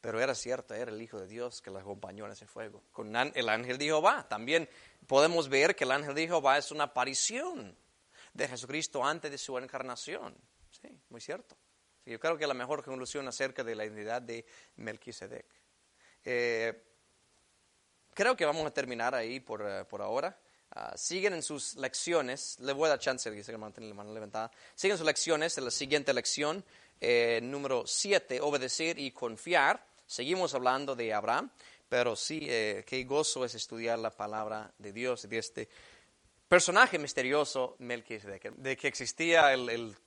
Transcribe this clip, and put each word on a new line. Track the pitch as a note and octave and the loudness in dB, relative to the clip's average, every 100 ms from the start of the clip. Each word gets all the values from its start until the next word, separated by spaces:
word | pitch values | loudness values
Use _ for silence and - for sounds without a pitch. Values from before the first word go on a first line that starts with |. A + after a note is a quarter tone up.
Pero | A#2+ A2 | -4 0
era | C3 | 0
cierto, | A#2 A#2 B2+ - | 0 -4 -6 -6
era | A2 A#2 | -8 -6
el | G#2+ | -8
Hijo | A2+ G#2+ | -10 -12
de | F#2 | -12
Dios | A2+ A#2+ - | -8 -10 -10
que | - | -12
la | F#2+ | -12
acompañó | F#2+ G2+ G2+ G2 | -10 -12 -12 -12
en | G#2 | -14
ese | G#2 G#2 | -14 -16
fuego. | - A2 G#2 _ | -12 -12 -14 _
Con | - A2 A#2 | -12 -2 0
an-, | C#3 | 0
el | C#3 A#2 | 0 2
ángel | A2 B2 B2+ | 2 0 -2
de | D3 | 2
Jehová. | D#3 F3+ C#4 - | 6 6 4 -2
También | G#2+ A#2 E3 E3 - - _ - | -6 2 2 0 -12 -20 _ 4
podemos | C3+ D#3 E3+ C#3 | 6 8 4 4
ver | C3+ D#3 | 6 6
que | F#3+ | 4
el | C3 | 2
ángel | C#3 D3 | 2 0
de | C#3+ D#3+ | -2 0
Jehová | E3+ C3+ C#3+ | 4 6 4
es | C#3+ | 2
una | D3+ | -2
aparición | C#3+ - B2+ C3 - A#3 F4 F4 G2+ - _ _ _ - - | -2 0 0 0 -2 -2 -6 -8 -12 -18 _ _ _ -20 -20
de | - C3+ | -4 -4
Jesucristo | B2 B2 D3+ D#3 C#3+ | -4 -6 -6 -4 -2
antes | C3 D#3+ D#3 | 0 0 -6
de | C#3 | -8
su | - B2+ | -8 -8
encarnación. | B2+ C3+ B2+ A#2+ - E3+ - - _ _ - | -8 -10 -8 -10 -10 -10 -12 -18 _ _ -20
Sí, | - - E3 _ | -20 -20 -20 _
muy | A#2 | -18
cierto. | - F3+ - - _ _ _ _ | -10 -10 -12 -20 _ _ _ _
Sí, | - | -14
yo | A2+ | -4
creo | D#3+ E3 | -2 0
que | D3+ | 0
la | |
mejor | B2+ B2 D3 | -2 -2 -4
conclusión | C3+ C3 B2+ D3 C3 | -4 -8 -6 -6 -6
acerca | A#2 C3+ C3 | -4 -4 -2
de | A#2 | -6
la | A2 A2 | -4 -6
identidad | G#2+ G#2 A#2+ | -6 -6 -6
de | A#2+ A#2 - - - - | -6 -10 -12 -20 -20 -12
Melquisedec. | A2 A2 - A2 F#2+ B2 - _ _ _ _ _ _ _ | -10 -10 -12 -14 -12 -14 -16 _ _ _ _ _ _ _
Eh, | - B2 A#2+ A2+ A2+ - _ _ _ _ _ _ _ _ _ _ _ _ _ | -2 0 2 2 0 -4 _ _ _ _ _ _ _ _ _ _ _ _ _
creo | - G#3+ C4 | 0 2 4
que | D#3 | 2
vamos | D#3+ D#3 | 2 0
a | |
terminar | C#3+ B2+ A#2 A#2 C3 | -2 -4 0 0 0
ahí | A2+ C3 | -2 -6
por, | B2 G#2 G#2 | -8 -6 -4
eh, | G2 | -6
por | F#2+ G2+ | -8 -6
ahora. | G2+ A#2+ E3 G3 _ _ _ | -2 -2 -2 -8 _ _ _
Ah, | - A1+ - | -12 -12 -8
siguen | - F3+ G3 | -6 0 0
en | F3 | 0
sus | D3 D3 - | -4 -6 -8
lecciones. | - C3 - - E3+ B2+ C3+ - - | -6 -6 -4 2 2 2 -4 -8 -8
Le | C3 | -4
voy | C#3 D#3+ | 2 4
a | |
dar | C#3 | 4
chance, | - C3 A#2 | 2 -2 -4
dice | G#2 G2+ | -8 -10
que | A2+ | -12
mantiene | G#2+ G#2 A2 | -12 -14 -14
la | |
mano | G2+ G#2 | -14 -12
levantada. | A2 G#2+ A2 A2 - - - | -10 -8 -6 -6 -10 -20 -2
Siguen | G3 G3 | 0 2
sus | D#3 | 2
lecciones | D3+ - D#3 D#3+ - | 2 2 2 2 0
en | |
la | B2+ | -4
siguiente | - C3+ D3 C#3 | -4 2 2 4
lección, | B2 - - D3 F#3 - - - _ | 2 2 0 0 -2 -8 -20 -20 _
eh, | - A#2+ A#2 A#2 | 4 6 6 2
número | A#2+ C#3+ C#3 B2+ | 0 -4 0 -2
siete, | - - G3+ G3 - B2+ | 0 -2 2 2 2 -2
obedecer | C#3+ C#3+ B2+ - E3 D#3+ | 0 0 -2 -2 -2 -2
y | C#3 | -6
confiar. | - A#2+ A2 - E3+ C#3+ - - _ _ | -6 -8 -8 2 4 6 4 -4 _ _
Seguimos | - C3 F#3 E3+ | -6 -2 0 0
hablando | C#3 B2+ C3+ C#3 B2 | 2 2 2 0 -2
de | A2+ | 0
Abraham, | G#2+ G#2+ B2+ B3 _ - - _ | 0 2 0 -2 _ -20 -20 _
pero | B2 A#2+ G#2+ | 2 2 0
sí, | - D#3 D3 | -4 -4 -2
eh, | A#2 G#2+ G2+ - | 0 0 -2 -4
qué | C3 | -6
gozo | B2+ C#3+ D3+ C#3 | 0 2 2 0
es | B2+ | -4
estudiar | A2+ - A2+ A#2 A#2 | -4 -10 -4 -2 0
la | A2+ | -2
palabra | - G#2 G#2+ G#2+ G#2+ G#2+ _ | -4 -6 -4 -4 -6 -10 _
de | G2+ | -12
Dios | G2+ B2+ A#2+ | -6 -4 -4
y | G2+ | -4
de | A2+ | -4
este | A2 - A2 - - - _ _ _ _ _ | -4 -8 -10 -14 -20 -20 _ _ _ _ _
personaje | F3+ F3 F#3 B3 E3+ | 6 8 6 6 6
misterioso, | C#3+ - B2+ D3 C#3+ C3+ B2+ - | -2 -2 2 2 2 0 -2 -4
Melquisedec. | B2 A#2+ - A2 G2+ G2 G#2+ | -8 -8 -8 -12 -10 -12 -12
De | - C3+ C3+ | -8 -4 0
que | C#3+ | -2
existía | - B2 - E3 E3 D3+ | -2 -8 -2 6 8 8
el, | C3 B2 | 6 0
el | A#2 A#2 G2+ | -2 -4 -10